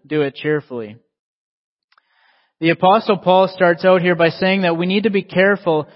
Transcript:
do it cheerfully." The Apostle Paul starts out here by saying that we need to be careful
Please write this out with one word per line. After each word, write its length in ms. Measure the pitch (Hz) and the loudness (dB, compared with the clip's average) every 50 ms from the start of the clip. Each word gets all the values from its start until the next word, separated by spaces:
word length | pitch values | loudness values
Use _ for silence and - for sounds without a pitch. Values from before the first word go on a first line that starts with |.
| _ 139 | _ -8
do 140 | 156 156 | -4 -4
it 140 | 147 139 131 | -4 -4 -6
cheerfully." 600 | - - 151 151 151 139 _ 127 120 110 104 107 120 _ _ _ _ _ _ _ _ _ _ _ _ _ _ _ _ _ _ _ _ _ _ _ _ _ _ _ _ _ _ _ _ | -8 -6 -6 -4 -6 -6 _ -12 -12 -12 -12 -16 -20 _ _ _ _ _ _ _ _ _ _ _ _ _ _ _ _ _ _ _ _ _ _ _ _ _ _ _ _ _ _ _ _
The 100 | 160 165 | -2 0
Apostle 480 | 165 160 185 185 196 226 214 - 208 175 | 0 2 4 4 4 4 2 0 -4 -2
Paul 320 | - 180 185 185 190 185 | 0 2 2 2 2 0
starts 340 | - - 185 175 175 165 - | 0 0 0 0 0 2 2
out 180 | 185 185 185 | 2 2 2
here 140 | 170 180 175 | 2 0 0
by 140 | 165 170 165 | 0 0 0
saying 320 | 156 - 196 190 190 196 | 0 -2 -2 -2 0 0
that 160 | 185 175 170 165 | 0 -2 -2 -2
we 80 | 175 | -2
need 180 | 180 185 208 202 | -2 -2 -2 -2
to 60 | 226 | -2
be 140 | 196 196 185 | -2 -2 -4
careful 600 | - - 180 190 196 202 196 202 180 160 151 143 - - | -2 -2 0 2 2 0 0 -2 -2 -2 -2 -4 -6 -12